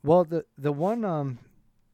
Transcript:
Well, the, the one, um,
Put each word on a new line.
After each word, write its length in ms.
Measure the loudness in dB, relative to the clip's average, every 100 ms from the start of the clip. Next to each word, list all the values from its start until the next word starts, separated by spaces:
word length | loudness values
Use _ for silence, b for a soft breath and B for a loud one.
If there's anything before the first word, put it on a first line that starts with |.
Well, 200 | 4 4
the, 200 | 4 -2 -8 -6
the 140 | -4
one, 320 | -2 -2 -2 -2
um, 320 | -2 -4 -8 -14 _ _ _ _